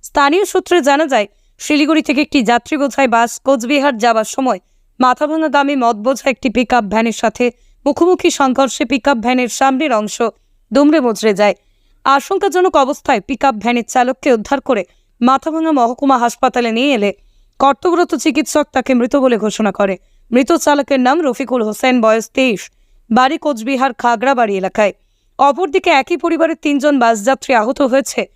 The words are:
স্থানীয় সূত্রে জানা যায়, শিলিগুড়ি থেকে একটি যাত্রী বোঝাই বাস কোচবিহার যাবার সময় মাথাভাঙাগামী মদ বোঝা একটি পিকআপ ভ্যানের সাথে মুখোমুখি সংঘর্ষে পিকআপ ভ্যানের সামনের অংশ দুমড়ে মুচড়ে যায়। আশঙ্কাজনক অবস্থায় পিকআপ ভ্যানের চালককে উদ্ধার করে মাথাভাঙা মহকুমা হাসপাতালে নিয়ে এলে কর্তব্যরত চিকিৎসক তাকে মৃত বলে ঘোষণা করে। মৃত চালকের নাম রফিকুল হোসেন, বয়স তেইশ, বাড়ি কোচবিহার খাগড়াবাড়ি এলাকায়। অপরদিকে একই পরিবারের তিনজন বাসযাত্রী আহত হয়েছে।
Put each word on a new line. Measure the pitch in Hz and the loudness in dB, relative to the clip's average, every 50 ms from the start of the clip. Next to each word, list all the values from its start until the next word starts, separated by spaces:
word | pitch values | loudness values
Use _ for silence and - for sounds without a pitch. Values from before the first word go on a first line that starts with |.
| - | -20
স্থানীয় | - _ 294 277 285 302 381 415 - | -6 _ 0 0 2 2 0 -2 0
সূত্রে | - 370 370 - 349 349 254 | -2 -4 -2 0 0 2 2
জানা | 277 277 285 320 277 262 | 2 2 2 0 0 0
যায়, | 220 208 - _ _ _ _ _ _ | -2 -2 -4 _ _ _ _ _ _
শিলিগুড়ি | - - 302 285 302 285 320 311 - | -4 -2 0 0 2 2 0 0 0
থেকে | - 277 254 302 | 0 -2 -2 -2
একটি | - - 285 226 214 | 0 0 0 2 2
যাত্রী | 240 233 _ - 311 | 0 0 _ -4 -4
বোঝাই | 269 285 269 - - 277 | -2 -2 -2 0 0 0
বাস | 240 233 233 233 226 - - _ | 2 2 0 0 -2 -4 -6 _
কোচবিহার | 262 277 233 226 240 294 285 269 285 254 214 220 | -2 0 0 0 -2 -2 0 0 -2 -2 0 0
যাবার | 240 226 220 220 - - | 0 0 0 -2 -4 -6
সময় | - 262 254 208 180 _ _ _ _ _ _ _ _ | -4 -2 -2 -4 -4 _ _ _ _ _ _ _ _
মাথাভাঙাগামী | 254 254 247 - 294 294 311 320 311 302 269 285 277 277 285 269 240 | 0 0 2 0 -2 -2 -2 -2 -2 0 0 0 0 0 -2 0 0
মদ | 233 240 208 208 | -2 -2 0 -2
বোঝা | 254 269 - - 277 | -4 -4 -2 -2 -4
একটি | 254 _ - 269 196 | -4 _ -4 -2 -2
পিকআপ | 247 247 - 254 240 214 190 | -2 0 0 0 0 0 0
ভ্যানের | 208 220 226 233 214 - | -2 -2 -2 -2 -2 -2
সাথে | - 220 - - 247 240 - _ _ _ _ _ _ | -4 -4 -2 -2 -4 -4 -4 _ _ _ _ _ _
মুখোমুখি | 269 285 - 339 359 370 359 - 349 - - | -4 0 0 2 2 2 2 0 -2 0 0
সংঘর্ষে | 285 262 247 - 269 240 - - 294 | -2 0 2 0 -2 -2 -2 -6 -4
পিকআপ | 233 285 269 - 285 277 233 202 | -4 -4 -2 0 0 -2 0 0
ভ্যানের | 240 254 254 247 226 - | -2 -2 -2 -2 -4 -2
সামনের | - 202 233 254 254 320 302 240 214 | 0 0 0 0 0 -2 -2 -2 -2
অংশ | 214 202 - - 233 220 _ _ _ _ _ _ _ _ | -2 -6 -6 -4 -4 -6 _ _ _ _ _ _ _ _
দুমড়ে | 208 269 294 294 311 320 254 | 2 4 4 4 4 4 2
মুচড়ে | 240 214 - 214 220 202 | 0 -2 0 0 0 2
যায়। | 175 208 208 - _ _ _ _ _ _ _ _ _ _ | 2 2 0 0 _ _ _ _ _ _ _ _ _ _
আশঙ্কাজনক | - 269 277 - - 392 381 403 392 285 359 359 370 - 302 269 | 0 0 0 0 -2 -4 -2 -2 0 0 2 0 2 2 2 2
অবস্থায় | 247 285 - _ - 269 208 - | 0 -2 -6 _ -2 -2 -2 -2
পিকআপ | - - - - 180 220 208 190 | -6 -4 0 0 0 0 0 -4
ভ্যানের | 233 247 240 226 - - | -2 -2 -2 -4 -2 0
চালককে | 254 247 247 262 _ - 302 247 | 0 0 0 -2 _ 0 0 0
উদ্ধার | 220 202 - 277 269 | 0 0 -4 -4 -4
করে | _ - 254 208 175 _ _ _ _ _ _ _ | _ -2 -2 -2 -4 _ _ _ _ _ _ _
মাথাভাঙা | 233 247 269 269 - 320 311 320 320 320 | 2 2 2 2 -2 -4 -4 -2 -2 0
মহকুমা | 311 269 233 226 247 - 285 269 262 233 233 | 2 2 0 0 -2 -2 0 0 2 2 0
হাসপাতালে | 240 - _ - 254 - 254 240 226 220 | -2 -2 _ -2 0 0 0 -2 -2 -2
নিয়ে | 226 262 294 277 | 0 0 0 0
এলে | 220 202 202 190 _ _ _ _ _ _ _ _ _ | 0 0 -2 -4 _ _ _ _ _ _ _ _ _
কর্তব্যরত | 254 277 277 _ - 359 339 339 349 - 339 254 - | 0 0 0 _ 0 0 2 2 0 0 -2 -2 -2
চিকিৎসক | 320 233 294 277 - - 302 285 _ _ | -2 0 0 -4 0 -2 -2 -2 _ _
তাকে | 262 247 - 262 240 | -4 0 0 0 0
মৃত | 240 240 - 285 254 | 0 0 0 2 2
বলে | 262 240 | 2 0
ঘোষণা | 202 208 214 - - 214 202 | 0 -2 -4 -2 -2 -2 -2
করে। | 190 - 202 196 185 - _ _ _ _ _ _ | 0 0 -2 -2 -2 -8 _ _ _ _ _ _
মৃত | 233 254 277 - 339 320 - | 0 0 2 4 2 2 2
চালকের | 302 285 294 269 - 285 262 247 | 2 0 0 0 0 0 0 2
নাম | 247 285 349 320 | 2 2 2 0
রফিকুল | 269 233 - 269 - 254 247 214 | -2 -2 -4 -4 -4 -2 -2 -2
হোসেন, | 214 208 - - 254 254 247 | -4 -4 -2 0 0 2 2
বয়স | 220 220 220 226 214 - _ | 4 2 2 2 -2 -4 _
তেইশ, | - 262 254 208 175 - - _ _ _ _ _ _ _ _ | 0 0 0 0 -4 -8 -16 _ _ _ _ _ _ _ _
বাড়ি | 220 240 254 269 320 | 2 2 2 2 0
কোচবিহার | - - 302 285 220 220 254 277 247 262 262 233 - | -2 -4 -4 -4 -4 -4 -4 -2 0 -2 -2 -2 -2
খাগড়াবাড়ি | - 240 233 214 240 262 277 254 233 202 202 190 | 0 0 0 0 0 0 2 2 0 0 0 -4
এলাকায়। | 185 190 _ - 214 196 - _ _ _ _ _ _ _ _ - | -4 -4 _ 0 0 0 -2 _ _ _ _ _ _ _ _ 2
অপরদিকে | 269 285 277 277 370 294 277 381 - 359 320 269 | 2 2 2 0 -4 0 -2 0 2 2 0 0
একই | 269 - 349 262 - | 0 -2 -4 -2 -2
পরিবারের | 339 330 285 330 320 320 _ - | -2 0 0 0 -2 -2 _ -2
তিনজন | 302 285 277 233 294 285 262 240 | -2 -2 0 2 2 2 2 2
বাসযাত্রী | 226 233 214 202 254 269 - - - 262 226 | 2 2 2 0 -2 -2 -2 -2 0 0 0
আহত | 208 240 262 - 285 240 | 2 0 0 0 0 2
হয়েছে। | 247 269 240 - - 247 - - _ | 2 0 -2 -2 -6 -6 -8 -8 _